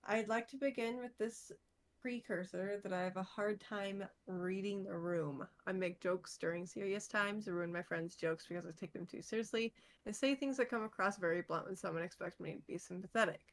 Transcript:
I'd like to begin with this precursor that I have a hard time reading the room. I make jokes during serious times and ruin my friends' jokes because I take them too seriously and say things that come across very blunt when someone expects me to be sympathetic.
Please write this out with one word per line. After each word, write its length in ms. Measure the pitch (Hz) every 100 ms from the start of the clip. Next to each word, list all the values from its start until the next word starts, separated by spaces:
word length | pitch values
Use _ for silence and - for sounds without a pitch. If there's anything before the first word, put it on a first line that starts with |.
| -
I'd 240 | 220 208
like 180 | 226 233
to 80 | 269
begin 400 | 277 262 233 247
with 200 | 247 -
this 340 | 220 220 - - _ _ _ _
precursor 800 | 254 240 - 185 185 180 190 202
that 120 | 202
I 80 | 185
have 160 | 185 185
a 60 |
hard 360 | 185 - 208 208
time 460 | - 208 196 196 190 - -
reading 580 | 185 180 190 196 202
the 140 | 196 170
room. 480 | 170 170 151 139 - _ -
I 60 |
make 260 | 190 180 180
jokes 380 | 185 180 - -
during 280 | 165 170 175
serious 420 | - 196 202 208
times 400 | 214 202 208 214
and 80 | 175
ruin 160 | 175
my 80 | 170
friends' 340 | 175 170 170 -
jokes 300 | 165 165 -
because 180 | 175 175
I 60 |
take 220 | 165 185
them 120 | - 175
too 160 | -
seriously 520 | - 220 220 226 226 - - - -
and 100 | 208
say 180 | 269
things 220 | 269 277 269
that 120 | 247
come 140 | 233
across 340 | 220 - 190 202
very 240 | 175 170
blunt 240 | 170 165 -
when 100 | 185
someone 280 | 185 165
expects 360 | 170 - 180 -
me 140 | 165
to 80 | 156 -
be 120 | 175
sympathetic. 640 | - 180 196 226 202 - -